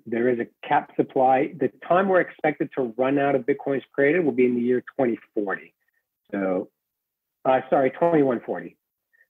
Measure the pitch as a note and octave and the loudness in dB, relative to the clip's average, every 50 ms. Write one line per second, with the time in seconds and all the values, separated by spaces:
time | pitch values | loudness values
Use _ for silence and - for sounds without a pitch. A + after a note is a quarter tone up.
0 | - A2+ A#2 A2+ A#2 B2+ B2 A#2 A#2 - _ _ - - D3 D3 - - - - | -8 -6 -2 0 0 0 0 -2 -4 -8 _ _ -4 -2 0 -2 -2 -2 -2 -4
1 | C3+ - - C#3 B2+ C3 C3 C3 D3+ - F#3+ D3 - - - _ - - E3+ F3+ | -4 -2 0 2 2 4 4 2 0 -2 -4 -4 -4 -4 -4 _ -2 0 0 2
2 | G3 G3 F#3+ F3 D#3+ - - - - D3+ D3 - D#3 C3 - C#3+ C3 A#2 A2 B2 | 2 2 2 2 0 0 -4 -4 -4 -2 -2 -4 -6 -6 -6 -6 -6 -4 -2 -2
3 | B2+ C3 C#3 C#3+ C#3 C#3+ C#3 C3 A#2+ - C#3 C#3 - C#3+ C#3 B2+ - _ _ - | 0 0 0 0 0 0 0 0 0 -2 -4 -4 -4 -4 -4 -4 -6 _ _ 0
4 | C#3 C#3+ D#3+ F#3 E3+ C#3 A#2 B2+ B2+ B2 B2 A#2+ A#2+ B2 B2+ B2 - - - - | 2 2 2 2 0 0 2 2 2 2 2 0 0 0 0 -2 -4 -6 -4 -2
5 | C3+ A#2 A2 - - _ - A2 G#2 F#2+ F2+ E2 E2 - _ _ _ _ _ _ | -2 -2 -2 -4 -8 _ -6 -6 -4 -4 -6 -8 -10 -14 _ _ _ _ _ _
6 | _ _ _ _ _ _ - G3+ G3 F#3+ F3+ F#3 A3 - _ _ _ _ _ _ | _ _ _ _ _ _ -6 -4 -2 -2 -2 -2 -4 -8 _ _ _ _ _ _
7 | _ _ _ _ _ _ _ _ - C#3 C3 B2+ - - F3 D3 C3+ C3 - - | _ _ _ _ _ _ _ _ 0 0 0 0 0 0 0 0 2 0 0 0
8 | E3+ E3+ E3+ D3+ C#3 C3 A#2+ A2 - - G2 E2+ E2+ E2+ - _ _ _ _ _ | 0 2 4 4 4 2 0 -2 -4 -6 -8 -8 -10 -14 -18 _ _ _ _ _
9 | _ _ _ _ _ | _ _ _ _ _